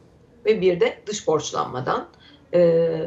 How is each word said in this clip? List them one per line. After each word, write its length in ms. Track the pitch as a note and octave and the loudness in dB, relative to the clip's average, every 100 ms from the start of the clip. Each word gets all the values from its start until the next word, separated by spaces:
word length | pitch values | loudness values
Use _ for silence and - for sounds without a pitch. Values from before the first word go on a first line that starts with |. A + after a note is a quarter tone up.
| _ _ _ _ G#3+ | _ _ _ _ -2
ve 140 | G#3+ | 2
bir 200 | F3+ F3 | 2 2
de 180 | A#3+ - - | 0 -2 -10
dış 200 | G#3 - | -8 -2
borçlanmadan. 800 | D#3 - - - B2+ B2+ - - _ _ - - | -2 -2 -6 -6 -6 -4 -4 -6 _ _ -20 -2
E, 360 | F3 E3+ E3 E3 D#3+ | 2 4 4 0 -2